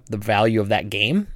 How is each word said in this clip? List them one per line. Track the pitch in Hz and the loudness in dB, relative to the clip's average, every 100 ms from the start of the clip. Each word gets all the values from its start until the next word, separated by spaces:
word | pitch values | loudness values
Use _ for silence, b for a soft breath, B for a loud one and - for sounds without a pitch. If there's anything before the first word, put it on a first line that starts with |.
| - | -6
the | 107 | -6
value | 101 104 113 110 | 0 2 4 2
of | 101 | 2
that | 104 104 | 0 -2
game, | 101 107 180 208 | -2 0 0 -2